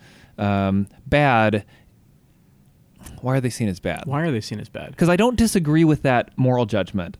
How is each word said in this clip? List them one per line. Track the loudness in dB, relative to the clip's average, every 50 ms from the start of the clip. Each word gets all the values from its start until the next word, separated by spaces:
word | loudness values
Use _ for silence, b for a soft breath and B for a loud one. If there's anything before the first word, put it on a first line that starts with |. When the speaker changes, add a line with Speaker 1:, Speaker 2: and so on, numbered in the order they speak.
| b b b b b b b
Speaker 1:
um, | -4 -2 -2 0 0 0 0 0 -2 -2 -4 _ _ -6
bad. | -2 0 2 2 4 4 4 4 2 2 0 -2 b b b b b b _ _ _ _ _ _ _ _ _ _ _ _ _ _ _ _ _ _ _ _ _ -20 -20 -16 -10
Why | -4 -2 -2
are | 0
they | -2 -2
seen | -4 -2 -2 -2
as | -2 -4
bad? | -4 -6 -6 -6 -6
Speaker 2:
Why | -6 -4 -4
are | -2 -2
they | -2 -4
seen | -6 -8 -10 -12
as | -12 -12
bad? | -14 -14 -14 -10 -4
Speaker 1:
'Cause | 0 2 2
I | 4
don't | 4 2 2 2
disagree | 2 0 2 2 0 0 2 4 4 4
with | 4 4 2
that | 2 0 2 0 0 -2 -2
moral | 0 0 2 2 2 0
judgment. | 0 0 -2 -2 -2 -4 -6 -6 -8 -10